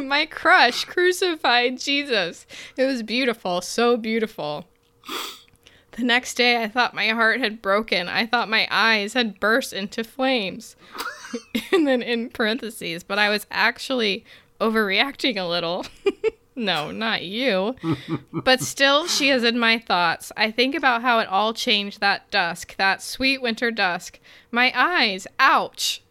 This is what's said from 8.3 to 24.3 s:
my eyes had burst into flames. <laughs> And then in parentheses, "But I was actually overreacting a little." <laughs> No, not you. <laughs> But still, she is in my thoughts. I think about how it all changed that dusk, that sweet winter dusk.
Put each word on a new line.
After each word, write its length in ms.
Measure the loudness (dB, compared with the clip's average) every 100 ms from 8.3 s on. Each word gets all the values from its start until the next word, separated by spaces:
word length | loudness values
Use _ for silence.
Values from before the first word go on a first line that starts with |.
| 0 0
my 180 | 0 2
eyes 420 | 2 4 2 0
had 260 | 0 -2 0
burst 360 | 2 2 0
into 280 | -6 -6 -8
flames. 720 | -8 -2 0 0 -2 -8 -16 -20 -16 -12
<laughs> 200 | -10 -12 -10 -12 -6 -6 2
And 140 | 2 4
then 160 | 2
in 260 | 0 -4 -4
parentheses, 720 | -2 -2 -2 -6 -10 -8 -8
"But 160 | -4 0
I 120 | 2
was 160 | 0 -2
actually 760 | 0 0 0 -4 0 0 -2 -8 -20 _ -2
overreacting 760 | 0 2 2 2 0 0 -2 -2
a 100 | -2
little." 380 | -2 -2 -4 -6 -4
<laughs> 220 | -4 -2 -4 -6 _
No, 360 | -6 -2 -2 -4
not 320 | -4 -4 -4
you. 520 | -4 -2 0 0 -2 -4
<laughs> 140 | -4 -4 -4 -8 -6
But 280 | -2 2 2
still, 460 | 0 2 4 4 2
she 240 | 0 2
is 120 | 2
in 160 | 2 2
my 200 | 2 0
thoughts. 520 | 0 2 2 0 -8 -4
I 140 | -2
think 240 | 0 0
about 260 | 2 2 2
how 180 | 2 2
it 80 | 2
all 260 | 0 0
changed 460 | -2 0 0 0 -2
that 300 | 0 -2 -2
dusk, 460 | -2 0 -4 -10 0
that 240 | 0 0
sweet 380 | -6 -2 0 0
winter 300 | -2 -2 -2
dusk. 500 | 0 -2 -2 -8 -20 -20